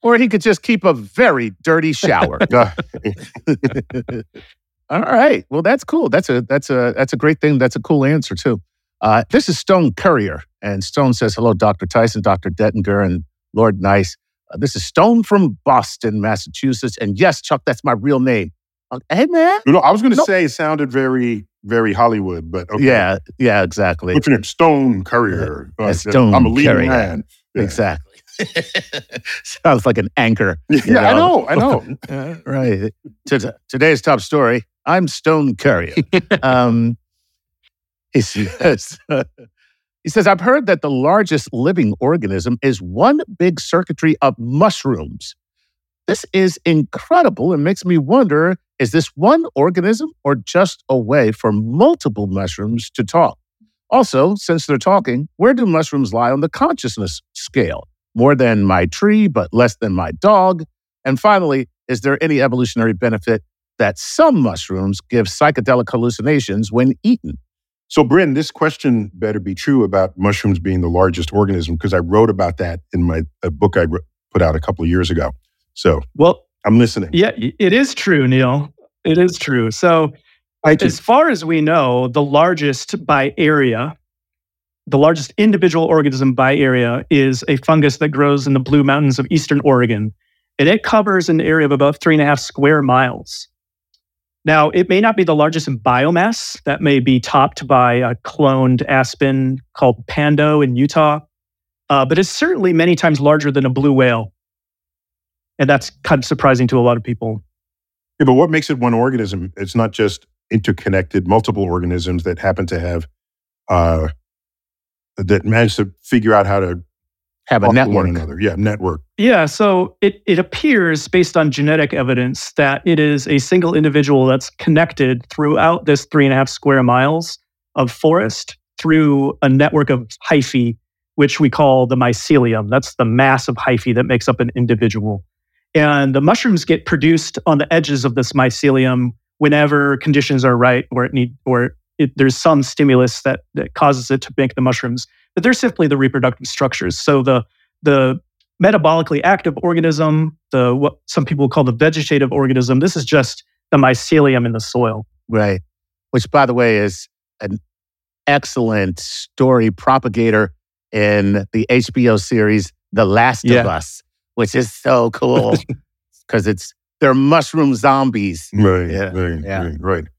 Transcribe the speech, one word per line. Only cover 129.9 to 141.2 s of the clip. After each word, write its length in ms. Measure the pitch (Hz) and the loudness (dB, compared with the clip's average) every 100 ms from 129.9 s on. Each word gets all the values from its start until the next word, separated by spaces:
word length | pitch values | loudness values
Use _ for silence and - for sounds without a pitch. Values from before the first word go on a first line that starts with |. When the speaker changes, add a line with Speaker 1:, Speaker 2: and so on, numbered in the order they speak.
| 131 113 - | -2 -4 -16
Speaker 3:
hyphae, 540 | - 160 131 135 120 113 _ _ _ - | -2 0 0 -2 -2 -4 _ _ _ 0
which 240 | 208 - | 0 2
we 100 | 147 | -2
call 380 | - 147 131 127 | 2 2 4 2
the 80 | 127 | 0
mycelium. 760 | 123 113 - 147 120 110 104 | 0 -2 2 2 2 0 0
That's 260 | 127 - - | -2 -2 -4
the 100 | 117 | 0
mass 420 | 120 135 131 - | 2 2 2 -2
of 80 | 120 | -6
hyphae 400 | - 120 123 117 | -2 -2 0 -2
that 80 | |
makes 240 | 123 123 123 | 0 0 0
up 120 | 123 | -2
an 120 | 120 123 | -2 -2
individual. 680 | 120 113 117 107 107 101 - _ _ _ _ | -2 0 0 -2 -6 -8 -10 _ _ _ _
And 420 | 156 151 143 139 135 | 0 2 2 0 2
the 60 | |
mushrooms 420 | 147 233 247 180 | 2 2 2 0
get 220 | - 165 - | 0 -2 0
produced 520 | 156 151 160 - - - | 0 2 0 -2 -6 -2
on 120 | 151 | 0
the 140 | - | 2
edges 320 | 165 147 143 127 | 0 0 -2 -2
of 100 | 120 | -2
this 180 | 120 | -2
mycelium 800 | 139 127 - 143 135 131 127 123 117 _ _ | 0 0 0 0 2 2 0 -2 -6 _ _
whenever 580 | 147 147 147 147 143 135 | 2 2 2 2 0 -2
conditions 460 | - 143 131 139 127 | 0 0 2 0 2
are 120 | 120 | 2
right, 280 | 123 123 - | 2 2 -2
where 160 | 127 127 | -4 -4
it 80 | |
need, 220 | 135 | -2